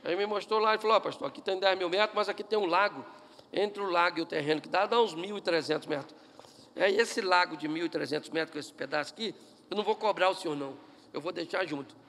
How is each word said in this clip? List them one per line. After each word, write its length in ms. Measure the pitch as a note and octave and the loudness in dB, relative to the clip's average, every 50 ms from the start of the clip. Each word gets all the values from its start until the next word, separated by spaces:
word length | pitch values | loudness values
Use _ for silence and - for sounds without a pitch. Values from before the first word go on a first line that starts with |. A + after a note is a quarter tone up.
| - | -2
Aí 140 | - E3+ F#3+ | -2 -2 0
me 80 | G3+ | 0
mostrou 340 | G#3 G#3+ G#3 - - G#3+ A3 | -2 -2 -4 -2 0 2 2
lá 160 | A3 A3 A3 | 4 4 2
e 20 | G#3+ | 2
falou: 200 | - G#3+ A3 G3 | 4 4 4 4
"Ó, 20 | |
pastor, 300 | - D3+ C#3 - - F#3+ | 4 2 -6 -4 -8 -8
aqui 120 | - - | -8 -6
tem 160 | - - F#3+ F#3+ | -4 -2 -2 2
dez 200 | F#3+ F#3+ F#3+ F#3 | 4 2 4 4
mil 120 | F#3 F3 | 0 0
metros, 240 | E3+ G3 G#3+ G#3+ G#3 | 2 2 2 2 2
mas 140 | G3+ G#3 G#3 | -2 -2 -2
aqui 160 | G3+ - G#3+ | -2 -6 -4
tem 160 | - G#3+ G#3+ | -2 0 0
um 60 | G#3 | 2
lago, 400 | E3+ E3 F3+ G3+ G3+ E3 C#3 B2 - - - - - - - - _ - | 2 4 4 4 2 0 -4 -14 -14 -16 -20 -20 -20 -20 -20 -18 _ 0
entre 280 | - G3 G#3 G3+ G3+ | 0 0 0 -2 -4
o 80 | G3+ F#3+ | -4 0
lago 300 | F3 F3 E3+ F3+ E3+ D#3 | 2 4 4 4 2 0
e 20 | |
o 40 | E3 | -6
terreno, 340 | D#3+ E3 D#3+ C#3+ D3 D#3 D3+ | -4 -4 -4 0 0 0 0
que 80 | C#3 - | -2 -2
dá, 180 | - F3+ G3 | 0 0 2
dá 140 | G#3+ A3+ A#3 | 2 4 2
uns 140 | A#3 G#3 D#3+ | 2 2 0
mil 240 | D#3+ F3 G3 G#3 G3+ | -6 -8 -6 -8 -6
e 40 | |
trezentos 460 | - - E3+ E3 C#3+ C3+ D#3 D3+ - - | -2 0 0 0 0 0 -4 -4 -2 -4
metros. 260 | C#3 C#3 C3 - - - - - - - - - - - - - - | -6 -6 -6 -10 -18 -20 -20 -20 -20 -20 -20 -20 -20 -20 -20 -16 -2
É 160 | - F3+ G3+ | 2 2 2
esse 300 | G3 - A#3 A3+ - A#3+ | 4 4 2 2 2 -2
lago 340 | A3 F#3 F3+ F3+ F3+ F3 D#3+ | 2 4 4 4 4 2 -2
de 120 | D3+ D3 D#3 | -6 -4 -4
mil 180 | D#3 D#3+ E3+ | -2 -2 -2
e 40 | D#3+ | -2
trezentos 400 | D#3+ D#3+ D3 D3 - D3+ - - | -2 -2 -2 -2 -2 -4 -4 -4
metros, 200 | - D#3+ D#3+ D#3 | -2 -2 -2 -2
com 80 | - D3+ | -6 -10
esse 140 | C#3 - - | -12 -12 -10
pedaço 400 | - - C3+ D3 D3+ C#3+ - - | -10 -8 -2 -2 -2 -2 -4 -8
aqui, 200 | - A3+ G#3 - - - - - - - - | -8 -6 -6 -6 -10 -18 -20 -20 -20 -12 -6
eu 80 | F3+ G3+ | -4 -2
não 60 | G#3 | 0
vou 120 | F#3+ A3 | 0 -2
cobrar 340 | G#3 A3 G#3+ F#3+ E3 F3+ F#3+ | 0 2 0 2 4 4 2
o 60 | F#3 | 2
senhor, 220 | F3+ - E3+ D3+ C#3+ | 0 -2 -4 -4 -2
não. 180 | C#3 C#3 C3+ A#2+ - - - - - - - | -4 -6 -8 -12 -18 -20 -20 -20 -20 -12 -10
Eu 80 | - | -8
vou 100 | C#3+ F3 | -6 -6
deixar 340 | E3 E3+ E3+ - - F3+ F#3+ | -6 -6 -6 -4 -2 -2 -2
junto." 300 | E3 D3+ C#3 C#3 - - - - | -2 -4 -8 -8 -10 -16 -20 -20